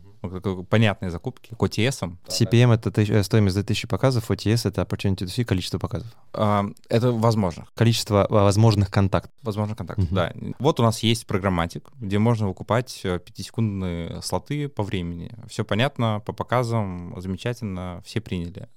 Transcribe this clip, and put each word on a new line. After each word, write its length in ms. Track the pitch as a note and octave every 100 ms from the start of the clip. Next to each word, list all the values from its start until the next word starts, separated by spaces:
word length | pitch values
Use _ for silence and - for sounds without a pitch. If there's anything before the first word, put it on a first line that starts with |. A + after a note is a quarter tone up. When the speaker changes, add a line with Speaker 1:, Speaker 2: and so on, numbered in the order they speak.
| - -
Speaker 1:
ну, 60 | F2+
к, 140 | F#2
к 220 | G2 F#2 F#2
понятной 400 | A2 A2 F#2+ F#2
закупке, 480 | E2+ - - - -
к 60 |
о 60 | G2
ти 200 | - A#2+
эсам. 300 | - F2 F2+ -
Speaker 2:
си 160 | -
пи 140 | - A#2
эм — 120 | B2
это 180 | A2+ G2+
тысяч-, 180 | A2 G#2
э, 120 | A2
стоимость 320 | G2 A2 G2
за 100 | F#2+
тысячу 240 | G2 G#2 -
показов, 420 | F#2+ C3+ B2 -
о 60 | G2
ти 160 | G2+
эс — 140 | A2+ G2+
это 160 | -
opportunity 420 | F2+ F#2+ G2+ F#2
to 40 | F#2
see, 160 | B2
количество 340 | A#2 F#2 - F#2
показов. 300 | F#2 E2 A#2+ - -
Speaker 1:
А, 320 | - G#2 G#2 G2+ - -
это 200 | A2+ B2
возможно. 540 | A#2 A#2 A2 F#2 - -
Speaker 2:
Количество, 520 | - A2+ A2+ - G2+ -
а, 180 | G#2+
возможных 460 | G2+ G2+ A2+ G#2 G2
контактов. 420 | G#2 G2 F2 - -
Speaker 1:
Возможно, 320 | A2+ G#2 G#2
контактов, 300 | G#2 E2+ G2+ E2+
Speaker 2:
Мгм. 40 |
Speaker 1:
да. 180 | F#2 E2 - G#2 -
Вот 200 | C3+ C#3
у 40 |
нас 200 | A2+ -
есть 240 | A2 A#2 -
программатик, 640 | F#2+ F#2+ F2 E2+ - - -
где 200 | G2 G#2
можно 280 | A#2 A2+ G2+
выкупать, 520 | F2+ - A2+ - -
э, 140 | G2 F2+
пятисекундные 1000 | - - F#2+ - A2 G2 F#2 E2+ E2+ E2+
слоты 460 | - F#2 - D3 C#3+
по 140 | -
времени. 500 | G2 F#2 E2+ E2+ - - -
Все 160 | -
понятно, 560 | - G#2 C3+ - A2+ G#2
по 80 | -
показам, 800 | - - B2 A#2 A#2 G2 F2+ F2 F2+
замечательно, 840 | F#2 F#2 A#2+ A#2+ G#2+ F#2 F2+ F2
все 160 | - A2
приняли. 480 | - F#2 E2+ - -